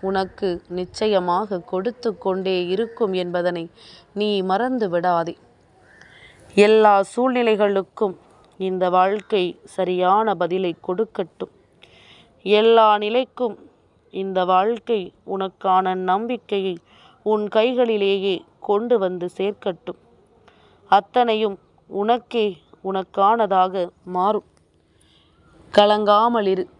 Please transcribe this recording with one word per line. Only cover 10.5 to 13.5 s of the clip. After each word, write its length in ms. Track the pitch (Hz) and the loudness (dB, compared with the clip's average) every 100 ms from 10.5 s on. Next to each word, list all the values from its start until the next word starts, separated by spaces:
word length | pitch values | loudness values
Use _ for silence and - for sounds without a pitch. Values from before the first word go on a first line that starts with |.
| 185 185 165 - | -2 -4 -6 -8
கொடுக்கட்டும். 640 | 185 220 - 180 _ - _ _ _ - _ - - _ _ | -6 -6 -6 -10 _ -14 _ _ _ -20 _ -20 -20 _ _
எல்லா 560 | 190 208 226 226 220 208 | 0 2 6 6 6 4
நிலைக்கும் 720 | 208 240 262 - 247 | 0 -2 -4 -4 -6